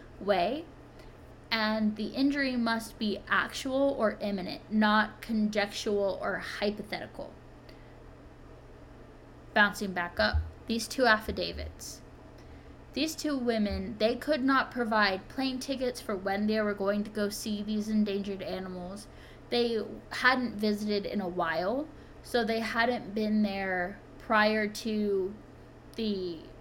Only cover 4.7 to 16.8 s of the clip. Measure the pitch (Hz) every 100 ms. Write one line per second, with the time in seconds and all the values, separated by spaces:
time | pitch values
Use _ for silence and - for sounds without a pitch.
4.7 | 214 214 214 214 - - 220 214 208 202
5.7 | - 220 202 196 - 202 180 - - 208
6.7 | 208 - 170 - - - - - - -
7.7 | - - - - - - - - - -
8.7 | - - - - - - - - 220 202
9.7 | - 202 180 175 - 214 - - - -
10.7 | 226 226 - 240 214 214 185 170 - -
11.7 | - - - - - - - - - -
12.7 | - - - 311 - 302 277 240 220 208
13.7 | 196 190 - 220 247 - 302 269 269 -
14.7 | 247 233 220 202 190 - - 262 254 269
15.7 | 262 247 247 - 196 190 196 208 220 208
16.7 | 208